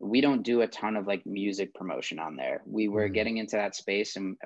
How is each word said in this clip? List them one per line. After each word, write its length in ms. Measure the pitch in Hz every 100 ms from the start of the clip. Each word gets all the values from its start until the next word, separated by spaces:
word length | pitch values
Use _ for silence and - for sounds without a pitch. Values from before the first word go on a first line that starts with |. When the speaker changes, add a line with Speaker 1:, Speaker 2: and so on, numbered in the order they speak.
Speaker 1:
we 200 | 101 120
don't 220 | 143 131
do 180 | 110 120
a 60 | 113
ton 300 | - 107 107
of, 100 | 95
like, 180 | 98 110
music 480 | 101 101 98 95 -
promotion 440 | 92 69 - 78
on 160 | 80 71
there. 280 | 65 69 -
We 220 | 110 107
were 180 | 104 104
Speaker 2:
Mm. 20 |
Speaker 1:
getting 280 | 98 110 113
into 200 | 107 110
that 180 | 101 -
space 420 | - 101 107 104
and 200 | 95 98